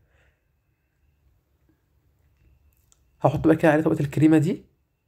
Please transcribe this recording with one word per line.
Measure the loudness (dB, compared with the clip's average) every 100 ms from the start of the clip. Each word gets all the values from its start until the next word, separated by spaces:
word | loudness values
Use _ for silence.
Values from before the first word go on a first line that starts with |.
| _ _ _ _ _ _ _ _ _ _ _ _ _ _ _ _ _ _ _ _ _ _ _ _ _ _ _ _ _ _ _ _
هحط | -4 0 0
بقى | 2
كده | 2
على | 0
طبقة | 0 -4
الكريمة | -4 0 2 2
دي، | 0 -6 _ _ _ _